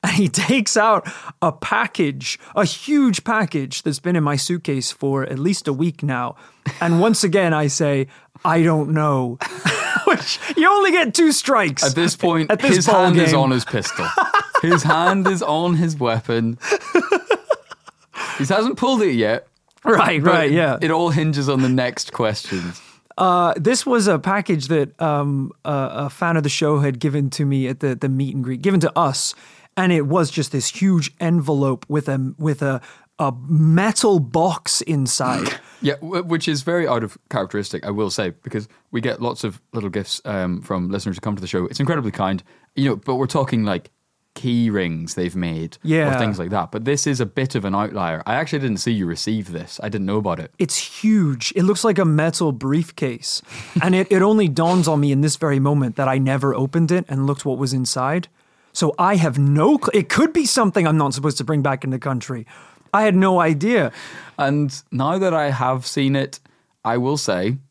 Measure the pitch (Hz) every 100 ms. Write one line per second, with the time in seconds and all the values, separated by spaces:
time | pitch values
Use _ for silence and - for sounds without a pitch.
0 | 190 180 185 - - 262 208 - 220 214
1 | - - - - 175 - - 214 233 -
2 | 156 135 131 - - - 202 - - 294
3 | 269 196 - 220 190 156 135 139 - 143
4 | 175 180 147 143 - 175 165 135 123 -
5 | 143 135 135 135 156 196 - 135 170 151
6 | 143 127 123 - - _ - - 170 170
7 | 214 226 196 190 180 160 147 - 151 139
8 | 135 - _ - - 165 165 160 147 156
9 | 151 135 127 120 - - - - - -
10 | - 330 - - - 311 330 403 392 349
11 | 302 196 320 - - 262 185 135 143 131
12 | 170 - 175 165 156 214 277 185 175 202
13 | 180 160 160 143 131 127 - 120 - -
14 | 110 - - 403 - - 165 175 147 170
15 | 175 196 190 190 190 156 175 165 170 151
16 | 123 113 - 117 113 117 - 403 - 359
17 | - 381 - - - - _ - - _
18 | _ - - - 139 190 226 269 262 254
19 | 202 120 107 120 - _ _ _ - 220
20 | 190 165 160 175 151 156 156 127 165 160
21 | 175 143 156 143 139 131 131 127 123 -
22 | - - 113 101 - 95 87 87 - -
23 | _ - 185 180 175 - 165 247 - 247
24 | 208 160 - 196 - 165 131 160 135 _
25 | 165 147 143 139 135 - - 143 135 -
26 | 139 - 170 165 147 - 156 147 139 127
27 | 151 143 139 - 143 139 131 131 147 127
28 | 139 131 135 135 127 127 196 196 160 -
29 | 160 131 - - - - _ - 185 170
30 | 143 180 156 - 143 143 - - 190 180
31 | 139 _ 170 170 143 147 135 127 - 151
32 | 143 135 131 - 156 143 139 131 - -
33 | _ _ 143 123 135 160 156 165 208 -
34 | 233 190 127 117 175 165 - - - 151
35 | 127 - 127 127 - - - - 143 143
36 | 160 180 180 165 160 151 131 175 160 120
37 | 110 - _ - 95 104 98 - - 104
38 | 104 - 98 - - 113 107 _ _ 120
39 | 120 - 120 131 113 92 _ 117 101 95
40 | 95 - - 104 90 87 - 95 90 98
41 | 101 90 - 101 90 92 90 - 139 160
42 | 117 - 95 95 - _ _ - 139 101
43 | - 127 131 160 131 120 104 90 - _
44 | _ _ _ - 131 120 117 101 90 80
45 | 82 - 90 92 87 80 82 - 156 156
46 | 147 131 113 98 85 104 85 110 117 139
47 | - 131 113 - 131 123 98 98 107 101
48 | 87 80 - 120 156 156 135 101 - 113
49 | 90 82 - 110 90 85 80 - 104 104
50 | 98 104 101 85 78 _ 165 - - -
51 | 214 214 160 131 - - 185 202 226 190
52 | 175 151 160 160 165 123 135 147 165 -
53 | 139 120 - - - - - - 170 185
54 | 185 190 196 220 190 139 165 185 165 156
55 | 143 139 151 - 160 139 135 147 127 110
56 | 135 135 131 135 139 127 135 165 165 180
57 | 175 135 135 139 147 127 135 131 127 -
58 | 127 165 175 _ _ _ _ - 170 -
59 | 180 202 160 131 139 143 180 294 - 214
60 | - - 320 330 285 - 214 190 165 156
61 | 139 123 147 135 120 151 131 131 131 131
62 | 139 127 - 127 110 - - - _ 202
63 | 214 185 190 185 165 151 190 240 135 -
64 | - - - - 139 147 143 135 - 123
65 | 139 180 190 165 147 131 127 131 127 -
66 | 135 139 139 - _ _ _ _ 110 120
67 | 127 147 - 90 98 135 -